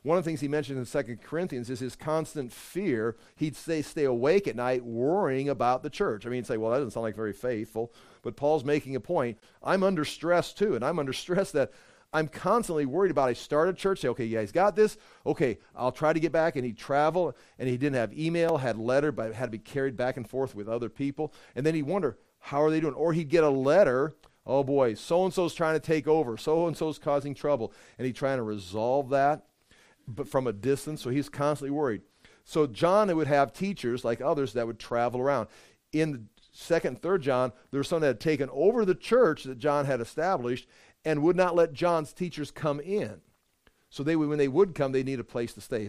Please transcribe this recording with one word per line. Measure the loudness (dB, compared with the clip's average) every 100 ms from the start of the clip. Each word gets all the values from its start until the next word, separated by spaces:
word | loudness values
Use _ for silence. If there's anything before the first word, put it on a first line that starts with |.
One | 0 0
of |
the | 0
things | -2
he | -2
mentioned | -2 -2 -6
in |
Second | -4 -4 -4 -8
Corinthians | -8 -6 -4 -6 -6
is | -6
his | -8
constant | -6 -2 -2 -2 -6 -10
fear. | -12 -10 -4 0 0 0 -4 -12 -6
He'd | -6
say, | -4 -4 -4
"Stay | -4 0
awake | 0 2 4 4 2
at | -2
night | 0 -2
worrying | -2 -2 0 2 0 0 -2
about | 0 2 0
the | -2
church." | -2 -2 -2 -4
I |
mean, | -6
you'd | -4
say, | -2
"Well, | 0
that | 0
doesn't | 0
sound | -4
like | -6
very | -4 -6
faithful." | -4 -4 -4 -4 -6 -8 -10 -20 -14
But | -12
Paul's | -4 0 0
making | 0 -2 -2 -6
a |
point. | -4 -2 -2 -6 _ _
I'm | -2 2
under | 2 2
stress | -2 -4 0 2 0
too, | -2 0
and | 0
I'm | 0 -2
under | -4
stress | -6 -2 -2 0
that | 0 -2 -4 -20 _ _
I'm | -2 -2
constantly | -2 0 0 0 -2
worried | 0 0 0
about, | 2 2
I |
start | 0 0 2 2
a |
church, | 2 -2 0
say, | -2
"Okay, | -2
yeah, | -2 -2
he's | 0
got | 2 4
this. | 4 2 0 -20 -6
Okay, | -4 0 0 -2 _ -4
I'll | -4
try | 2 2
to | 2
get | 2
back." | 2 0 0
And |
he'd | -4 -6
travel, | -2 2 4 2 0 -4 -16 -6
and | -4
he | 0
didn't | 0
have | 0 -2
email, | -2 -2 2 2 2
had | 0 -2
letter, | 0 2 2
but | 0 -6
had | -6 -6
to |
be | -8
carried | -8 -4 -4 -2
back | -4 -4
and | -8
forth | -6 -6
with | -6 -6
other | -6 -6
people. | -6 -6 -4 -8 -10 -12
And | -4
then | 0 0
he'd |
wonder, | -2 -2 -2 -4 _ _
"How | -4 2
are | 2
they | 2
doing?" | 0
Or | -2 0
he'd | 0 2
get | 4
a | 4
letter, | 4 4 6 6 4 0 -6 -20 _
"Oh | -2 0
boy, | 2 4 2
so-and-so's | 0 0 2 2 0 -2
trying | 0 0
to | 0
take | 0 0 4
over, | 2 2 -2
so-and-so's | 0 0 0 -2 -4 -4
causing | -2 -2 -2
trouble." | -4 -2 0 -2 -10 -20 -8
And |
he'd | -6 -2
trying | -2 0
to |
resolve | -2 -6 -6 -4 0 0 2
that, | 2 2 2 -6 _ _ _ _ _ -12
but | -10 -2
from | -2 0
a |
distance, | -2 -2 -2 -4 -8
so | -4
he's | -4 -4
constantly | -2 -2 -2 -4
worried. | -2 -2 -2 -8 _ -20 _
So | -4 0 0
John | 2 4 4 4 2
would | 2
have | 4 2
teachers | 0 -6 -4 -4 -2
like | -2 -2
others | 0 0 0
that | -2 -4
would | -6
travel | -4 0 0 0
around. | 0 0 -2 -10 -20 _ _
In | -2 -2 -4 -12 _ _
Second | -14 0 0 0
and | -4
Third | -2 0
John, | 2 2 0 -4 _
there | -4
was | -2
someone | 2
that | 2
had | 2
taken | 0 0 0
over | 2 4 4
the | 2 0
church | 2 4 6 2
that | -6 -4
John | 0 2 2
had | -2
established | -4 -2 0 0 -2 -4 -8 _ -20 _
and | -2 2
would | 4 4
not | 4 4
let | 4
John's | 2 2 2 -2
teachers | -6 -6 -6 -10
come | -4 -2 -2
in. | -4 -4 -4 -8 _ _ _ _ _ _ _
So | -4
they | 0 2
would, | 2
when | 2
they | 2
would | 4 2
come, | 2 0
they | 0
need | -2 -4
a |
place | -6 -6 -6
to | -8
stay. | -6 -6